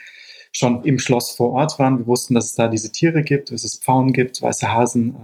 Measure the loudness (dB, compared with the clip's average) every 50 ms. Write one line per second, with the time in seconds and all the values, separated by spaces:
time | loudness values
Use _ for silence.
0 | -20 -20 -20 -20 -20 -20 -20 -20 -20 _ -6 -2 0 0 0 0 0 0 0 0
1 | 2 0 0 0 0 -2 -4 -2 0 0 2 2 0 0 0 0 2 2 2 2
2 | 2 2 0 0 2 2 0 0 0 0 -2 0 0 2 0 -2 -4 -4 -4 0
3 | 0 2 2 2 0 2 0 -2 -2 -4 -10 -10 -8 -8 -10 -8 -2 0 2 2
4 | 4 2 4 2 0 0 -2 -6 -4 -4 -4 -2 -2 -2 0 2 0 2 2 0
5 | -2 -2 -4 -8